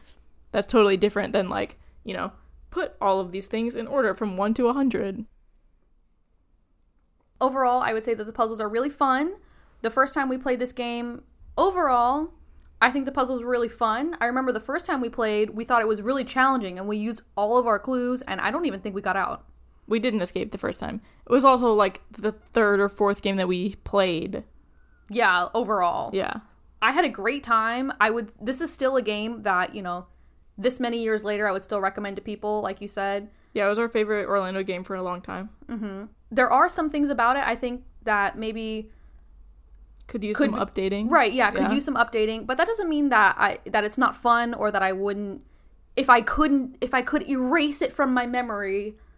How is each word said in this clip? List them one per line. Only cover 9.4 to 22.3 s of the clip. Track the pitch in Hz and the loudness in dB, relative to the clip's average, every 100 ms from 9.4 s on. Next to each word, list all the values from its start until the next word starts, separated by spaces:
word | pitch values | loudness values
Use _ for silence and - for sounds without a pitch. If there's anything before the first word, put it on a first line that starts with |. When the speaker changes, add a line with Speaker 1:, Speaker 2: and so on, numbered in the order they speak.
| - - - _ | -16 -20 -20 _
Speaker 2:
The | 226 | -2
first | 226 269 | 2 2
time | 320 262 | 0 -2
we | 254 | -2
played | 262 247 | -2 -2
this | 247 | -4
game, | 254 240 240 240 240 - _ - - | -6 -6 -6 -8 -12 -18 _ -8 0
overall, | 359 370 302 247 240 277 330 - - - - - | 2 2 2 4 2 0 -4 -8 -20 -20 -20 2
I | 247 | 2
think | 269 269 | 2 -2
the | |
puzzles | 269 254 254 | -2 -2 -2
were | 240 | -2
really | 247 233 | 0 -2
fun. | 220 226 226 311 339 | 0 0 0 -2 -2
I | 233 | -2
remember | 254 262 | 0 0
the | 220 | -2
first | - 302 | -4 -4
time | 359 285 | -2 -2
we | 240 | -2
played, | 254 220 208 214 | -2 0 2 0
we | 214 | -2
thought | 226 240 | 0 2
it | 220 | 2
was | 214 | 0
really | 208 269 | 0 -2
challenging, | 254 262 269 262 196 180 | -2 2 2 2 -2 -6
and | 196 | -4
we | 214 | -4
used | 214 220 - - | -4 -6 -8 -2
all | 208 233 | 2 4
of | 233 | 4
our | 202 | 0
clues, | 262 254 247 254 | 0 -2 0 -4
and | - 190 | -4 -4
I | 196 | -2
don't | 277 330 | -2 -2
even | 190 | -4
think | 208 | -6
we | 190 | -6
got | 196 190 | -2 -2
out. | - - - - - _ - | -2 -6 -14 -20 -20 _ -4
Speaker 1:
We | 226 | 0
didn't | 240 214 | 0 0
escape | 180 185 214 | -2 -4 -6
the | - | -4
first | - - | -6 -6
time. | - - - - - | -8 -10 -14 -20 2
It | |
was | 262 | 4
also, | 269 254 247 | 6 6 4
like, | 208 196 - - | 4 2 0 -14
the | - 208 | -8 -6